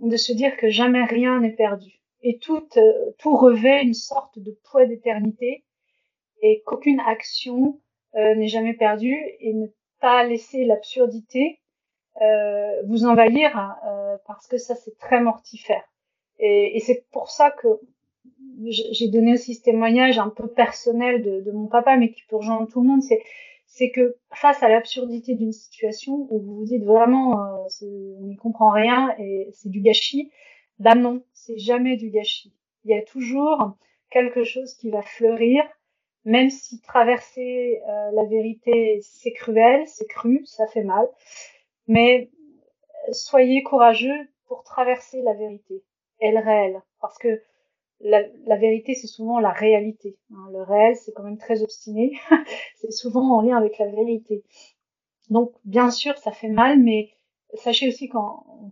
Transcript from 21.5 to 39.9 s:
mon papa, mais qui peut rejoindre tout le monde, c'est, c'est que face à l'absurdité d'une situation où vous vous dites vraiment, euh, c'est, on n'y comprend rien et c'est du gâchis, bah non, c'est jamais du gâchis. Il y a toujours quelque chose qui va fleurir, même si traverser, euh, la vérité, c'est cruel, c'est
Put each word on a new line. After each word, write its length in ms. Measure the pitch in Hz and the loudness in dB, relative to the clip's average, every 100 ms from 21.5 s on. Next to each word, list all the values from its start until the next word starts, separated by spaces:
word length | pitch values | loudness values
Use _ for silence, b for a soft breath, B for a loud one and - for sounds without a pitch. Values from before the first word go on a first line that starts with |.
mon 140 | 208 214 | -8 -2
papa, 320 | 240 247 262 | 2 4 4
mais 120 | 233 | 2
qui 100 | - - | -2 -8
peut 80 | 214 | -6
rejoindre 300 | 214 226 226 | -4 -4 -4
tout 120 | 247 | 0
le 80 | 254 | 2
monde, 140 | 277 | 4
c'est, 200 | 269 220 B B B B _ | 2 0 B B B B _
c'est 240 | - 247 | -4 -2
que 260 | 254 247 - _ | 0 0 -2 _
face 300 | - 294 277 | 0 2 4
à 80 | 226 | 4
l'absurdité 640 | 226 226 262 247 233 240 | 4 2 -8 -8 -8 -6
d'une 180 | 233 220 | -4 -4
situation 760 | 214 _ _ 214 220 269 285 262 | -8 _ _ -8 -6 -8 -8 -4
où 80 | 214 | -6
vous 160 | 196 208 | -6 -10
vous 80 | |
dites 200 | 214 247 | -6 -4
vraiment, 580 | 208 220 233 262 254 208 | 2 4 4 2 0 -2
euh, 200 | 202 190 190 | -4 -10 -12
c'est, 160 | - 202 202 196 190 | -14 -16 -16 -16 -16
on 40 | |
n'y 140 | 196 196 | -16 -10
comprend 340 | 233 226 214 | -8 0 2
rien 440 | 208 226 247 262 220 | 4 2 2 0 -4
et 320 | 196 196 196 | -8 -8 -10
c'est 160 | - 202 | -12 -12
du 120 | 196 | 0
gâchis, 480 | 208 214 - 277 285 b b b b - | 2 2 0 -6 -8 b b b b 0
bah 160 | 220 | 4
non, 280 | 233 240 247 - | 4 2 -4 -12
c'est 240 | _ - 220 | _ -16 -8
jamais 380 | 202 240 254 247 | -2 -2 -2 -4
du 100 | 220 | -4
gâchis. 460 | 214 214 - 202 _ _ _ | -4 -4 -8 -10 _ _ _
Il 60 | 214 | -2
y 40 | |
a 80 | 208 | -2
toujours 720 | 220 269 240 269 294 294 208 - _ _ _ | -4 -10 -6 -2 0 0 -4 -8 _ _ _
quelque 340 | 254 247 247 | -2 0 -2
chose 280 | 233 254 262 - | -4 -6 -12 -12
qui 120 | 226 | -8
va 140 | 214 | -8
fleurir, 600 | 208 - 226 226 233 269 302 _ _ _ _ _ | -8 0 0 2 4 4 2 _ _ _ _ _
même 260 | 220 233 262 | 0 2 2
si 300 | 269 - 233 | 0 -14 -20
traverser, 960 | - - 226 240 - 262 247 247 247 226 214 | -2 2 2 0 -4 -12 -8 -4 -4 -4 -6
euh, 220 | 208 208 | -6 -4
la 120 | 214 | -2
vérité, 760 | 214 220 220 220 240 233 220 208 | -2 -2 -4 -4 0 2 2 -2
c'est 300 | 208 _ 247 | -6 _ -8
cruel, 540 | 240 - 220 233 277 | -8 -2 4 6 4
c'est 200 | 311 | 0